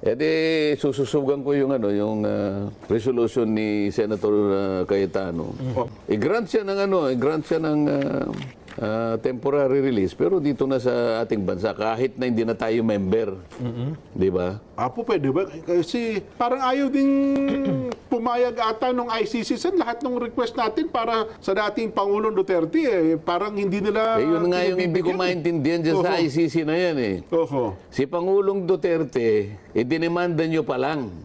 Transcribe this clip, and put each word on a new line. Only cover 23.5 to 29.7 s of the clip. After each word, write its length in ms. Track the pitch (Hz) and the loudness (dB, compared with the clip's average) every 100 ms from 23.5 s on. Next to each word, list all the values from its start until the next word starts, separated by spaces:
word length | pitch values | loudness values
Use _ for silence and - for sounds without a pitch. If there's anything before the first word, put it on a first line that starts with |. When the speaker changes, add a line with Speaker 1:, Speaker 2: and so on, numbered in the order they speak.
| 208 | -2
Speaker 2:
hindi 240 | 202 196 | 0 0
nila 400 | 202 214 220 226 | 0 2 2 2
Speaker 1:
Eh, 80 | 147 | 2
yun 240 | 165 175 | 2 2
nga 160 | 180 180 | 2 2
yung 80 | 185 | 2
hindi 240 | 180 175 | 0 2
ko 160 | 175 185 | 0 2
Speaker 2:
pinibibigyan, 0 | |
eh. 80 | |
Speaker 1:
maintindihan 560 | 180 180 156 170 139 170 | 0 0 0 0 2 2
dyan 180 | 160 175 | 2 2
sa 80 | 180 | 2
Speaker 2:
Oho. 80 | 170 | 2
Speaker 1:
I 80 | 165 | 2
C 100 | 139 165 | 2 2
C 160 | 165 151 | 2 0
na 80 | 160 | 0
yan, 220 | 180 151 | 2 0
eh. 160 | 117 92 - | 0 -2 0
Speaker 2:
Oho. 480 | 165 165 135 120 95 - | 0 0 0 -2 -4 -10
Speaker 1:
Si 160 | - | -2
Pangulong 640 | 139 170 175 196 196 196 175 | -2 0 2 2 4 0 0
Duterte, 880 | 185 175 165 151 127 117 107 101 104 - | 0 2 0 0 0 2 2 0 -8 -6